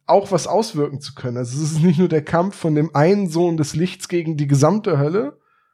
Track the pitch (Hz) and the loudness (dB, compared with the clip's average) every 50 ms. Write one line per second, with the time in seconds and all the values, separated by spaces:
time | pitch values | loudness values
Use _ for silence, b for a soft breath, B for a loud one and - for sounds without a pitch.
0 | _ - 165 202 196 190 196 160 - - 151 202 226 226 - 151 143 143 143 135 | _ 2 2 2 2 2 -2 -2 -2 0 0 -2 -2 -2 -2 -4 -4 -2 -4 -10
1 | - - - - - 127 117 123 127 120 127 147 160 147 160 156 160 185 151 156 | -12 -14 -16 -10 -8 -8 -6 -6 -6 -6 -6 -4 -4 -2 0 2 4 4 4 4
2 | 185 165 160 156 147 - - 170 180 202 - - - 165 151 151 156 160 - 143 | 2 2 2 0 -2 0 0 0 0 0 -4 -4 -2 0 0 2 0 0 2 2
3 | 151 180 202 208 202 175 156 170 175 175 170 160 147 - - 151 175 185 - - | 4 4 4 2 0 -2 0 0 0 0 0 0 -2 -2 -2 -2 -2 -4 -4 -8
4 | - - 180 175 165 160 160 147 147 139 143 135 143 151 196 220 208 202 160 139 | -10 -6 -4 -4 -4 -4 -4 -2 0 0 2 4 4 4 2 2 0 0 0 0
5 | 143 147 170 208 254 285 - _ _ _ _ _ _ _ | 0 0 0 -2 -4 -4 -8 _ _ _ _ _ _ _